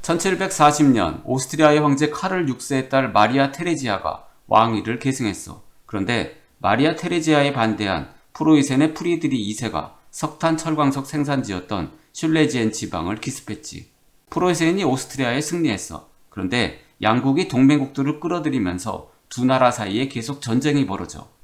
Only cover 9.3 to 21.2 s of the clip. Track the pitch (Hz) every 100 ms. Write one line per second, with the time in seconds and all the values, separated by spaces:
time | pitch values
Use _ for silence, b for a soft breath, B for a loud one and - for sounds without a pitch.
9.3 | 131 101 107 113 80 - - _ - 156
10.3 | - 165 160 165 151 139 135 135 151 143
11.3 | 139 107 92 - 101 76 b b - 160
12.3 | 160 147 127 110 - 90 87 85 110 -
13.3 | - - 104 - 82 85 _ _ _ _
14.3 | 165 180 165 165 190 165 135 - 135 123
15.3 | 127 151 175 156 98 - 85 - _ _
16.3 | - 92 120 92 - _ _ 107 120 135
17.3 | 139 185 120 135 147 135 - 139 151 170
18.3 | 175 151 131 92 90 110 95 - _ _
19.3 | - 127 131 123 120 101 104 135 123 110
20.3 | - 113 120 147 143 117 95 110 -